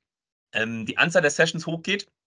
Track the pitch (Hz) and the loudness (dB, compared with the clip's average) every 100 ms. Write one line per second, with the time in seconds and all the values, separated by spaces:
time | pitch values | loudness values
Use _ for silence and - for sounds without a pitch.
0 | _ _ _ _ _ 110 113 113 113 - | _ _ _ _ _ -4 -2 -4 -4 0
1 | 165 175 147 - 165 165 165 165 185 196 | 2 4 2 2 0 0 -6 -4 -2 -4
2 | - _ | -6 _